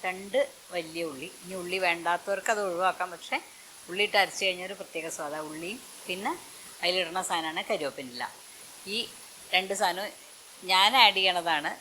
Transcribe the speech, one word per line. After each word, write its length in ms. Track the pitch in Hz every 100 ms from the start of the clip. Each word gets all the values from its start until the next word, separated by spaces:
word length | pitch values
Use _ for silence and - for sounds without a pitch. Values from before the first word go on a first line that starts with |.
രണ്ട് 340 | 190 185 202 190 - - -
വലിയ 280 | 180 160 165 165
ഉള്ളി, 180 | 135 127 -
ഇനി 120 | 175 190
ഉള്ളി 160 | 175 190 185
വേണ്ടാത്തവർക്ക് 640 | 170 165 175 - 196 190
അത് 80 | 214 196
ഒഴിവാക്കാം, 420 | 170 185 170 180
പക്ഷേ 240 | 170 - 277 - - - - -
ഉള്ളി 160 | 180 208
ഇട്ട് 80 | 208
അരച്ച് 200 | 180 -
കഴിഞ്ഞാൽ 240 | 190 180 185
ഒരു 60 | 196
പ്രത്യേക 280 | 190 165 160 -
സ്വാദാ. 240 | 151 151 156
ഉള്ളിയും 320 | 156 170 254 - - -
പിന്നെ 260 | 185 226 - - - - -
അതിലിടുന്ന 400 | 175 185 170 180 180
സാധനമാണ് 340 | 175 160 165 202
കരിവേപ്പിനില. 500 | 202 143 139 131 123 123 - - - - - 190
ഈ 40 | 220 - - - - - 180
രണ്ട് 180 | 190 196
സാധനവും 300 | 190 175 202 - - - - - 185
ഞാൻ 180 | 185 202 254
ആഡ് 140 | 214 190
ചെയ്യണതാണ്. 520 | 190 180 170 151 156 185